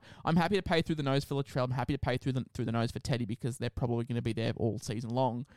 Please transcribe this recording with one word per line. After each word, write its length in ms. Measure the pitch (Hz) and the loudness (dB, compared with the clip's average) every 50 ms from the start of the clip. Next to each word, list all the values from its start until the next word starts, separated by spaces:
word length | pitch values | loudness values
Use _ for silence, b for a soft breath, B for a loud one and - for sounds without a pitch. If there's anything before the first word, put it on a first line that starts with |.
| B B B B B | B B B B B
I'm 120 | - 165 | 2 4
happy 200 | 175 165 170 208 | 4 4 4 2
to 60 | 190 180 | 2 2
pay 200 | - 180 165 165 | 2 2 2 2
through 140 | - 160 | 2 0
the 60 | 156 151 | 0 2
nose 220 | 139 135 139 139 | 2 2 2 2
for 180 | - 147 139 139 | 0 -2 -2 -2
Latrell. 220 | - - 139 127 | -2 0 0 0
I'm 60 | 127 | 0
happy 220 | 123 131 123 - 147 | 0 -2 0 0 -2
to 40 | 135 | 0
pay 180 | - 139 123 127 | 0 0 0 0
through 140 | - 135 127 | 0 0 -2
the, 120 | 131 117 - - | -2 -2 -4 -4
through 100 | - 120 | -4 -2
the 60 | 110 113 | 0 2
nose 180 | 117 113 117 | 2 2 0
for 80 | - - | -2 -4
Teddy 260 | - - 139 117 120 | -2 -2 0 0 0
because 320 | 95 113 - - 127 120 - | -2 -4 -4 -4 -4 -4 -4
they're 120 | 120 120 | -4 -6
probably 340 | - - 139 120 120 117 117 | -2 -2 0 0 0 0 0
gonna 160 | - 120 120 123 | -2 -2 -2 0
be 100 | 120 110 | 0 -2
there 180 | 113 113 117 110 | 0 -2 -2 0
all 220 | - - 117 104 107 | 0 0 0 0 -2
season 320 | - - 110 117 123 110 | -4 -6 -6 -4 -4 -2
long. 360 | 117 127 131 123 113 123 135 b b | 0 0 2 2 0 -2 -6 b b